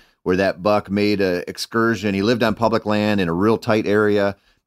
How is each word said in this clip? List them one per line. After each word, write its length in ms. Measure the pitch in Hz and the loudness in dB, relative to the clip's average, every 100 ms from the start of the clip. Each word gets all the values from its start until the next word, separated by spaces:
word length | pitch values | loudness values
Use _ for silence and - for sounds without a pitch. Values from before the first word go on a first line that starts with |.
| _ _ | _ _
where 140 | 82 92 | -2 0
that 260 | 95 87 | 0 0
buck 280 | 98 104 95 | 0 0 0
made 300 | 101 104 101 | -2 0 2
a 240 | 95 90 - | 0 -2 -4
excursion. 680 | - - 117 113 113 104 | -10 -6 -2 0 0 -2
He 80 | 98 | 0
lived 200 | 104 120 | 0 0
on 120 | 113 | 0
public 320 | 101 113 110 104 | 0 0 0 0
land 340 | 104 104 101 | 0 0 0
in 80 | 87 | 0
a 60 | |
real 240 | 85 107 110 | 0 2 0
tight 280 | - 110 95 | 0 0 2
area 480 | 104 104 104 101 98 _ _ | 2 2 2 0 -4 _ _